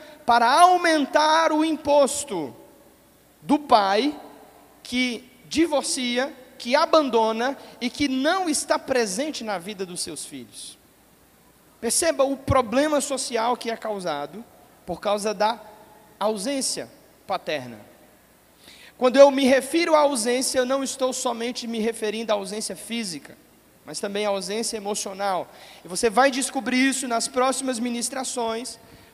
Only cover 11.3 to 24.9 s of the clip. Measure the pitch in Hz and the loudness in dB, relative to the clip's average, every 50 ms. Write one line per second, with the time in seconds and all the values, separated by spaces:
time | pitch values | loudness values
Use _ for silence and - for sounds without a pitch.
11.3 | _ _ _ _ _ _ _ _ _ _ - 233 - - - 330 294 277 269 269 | _ _ _ _ _ _ _ _ _ _ -6 -2 -2 0 2 0 2 2 0 0
12.3 | 277 262 - - 277 269 262 214 208 262 294 311 302 285 269 - 277 254 - - | 0 -4 -2 0 2 2 2 2 2 2 2 2 2 0 0 -2 -4 -6 -6 -4
13.3 | 247 220 220 240 247 - - 233 226 220 - 220 214 196 180 175 151 143 147 147 | -4 -2 0 0 -2 -2 -4 -6 -8 -6 -6 -6 -6 -6 -4 -4 -4 -4 -6 -8
14.3 | 151 208 233 - - - - - - _ _ - 175 165 - 214 202 214 196 214 | -10 -14 -16 -18 -20 -20 -20 -20 -20 _ _ -10 -10 -4 -2 -2 0 0 0 -4
15.3 | 208 185 208 214 240 - - - - - - - - - - - - _ 196 214 | -2 0 0 0 0 -2 -8 -18 -20 -20 -20 -20 -20 -20 -20 -20 -10 _ -2 -2
16.3 | 220 208 185 254 285 269 254 - - 170 127 117 - - _ _ _ _ _ - | -2 -2 -4 -4 -4 -2 -4 -4 -6 -6 -10 -12 -16 -20 _ _ _ _ _ -8
17.3 | 196 175 - - 156 143 127 123 117 104 104 - - - - - _ _ _ _ | -8 -6 -4 -6 -6 -6 -6 -10 -14 -16 -20 -20 -20 -20 -20 -20 _ _ _ _
18.3 | _ _ _ _ _ _ - - - - - - - - 247 254 220 269 277 285 | _ _ _ _ _ _ -20 -20 -20 -20 -20 -20 -6 0 0 4 8 10 10 10
19.3 | 269 269 277 247 269 262 262 - - 339 339 339 311 302 294 285 285 240 214 247 | 8 6 4 4 4 4 2 0 0 0 2 4 4 4 4 4 2 0 -2 -2
20.3 | 240 254 269 - - 269 254 247 269 277 269 - - - 262 254 247 - - 254 | -2 -2 -2 -2 0 0 0 0 0 -2 -2 -4 -4 -4 -4 -4 -4 -4 -4 -4
21.3 | - 226 226 247 240 - 247 226 233 226 208 226 220 - 226 214 208 220 233 202 | -4 -2 -4 -6 -6 -8 -8 -6 -4 -2 -2 -2 -2 -4 -4 -4 -4 -4 -2 -2
22.3 | 208 208 196 185 202 214 214 - 196 - - - 226 233 226 190 165 143 - - | -2 -2 -2 -6 -8 -8 -8 -8 -10 -12 -10 -8 -6 -6 -6 -6 -8 -10 -14 -16
23.3 | - - - _ _ _ _ _ _ _ _ - 156 - - 202 202 202 208 208 | -20 -20 -20 _ _ _ _ _ _ _ _ -14 -10 -8 -8 -6 -4 -4 -2 -2
24.3 | 202 196 185 180 202 220 233 - - 214 202 202 | -2 -2 -4 -6 -6 -6 -4 -6 -6 -6 -6 -6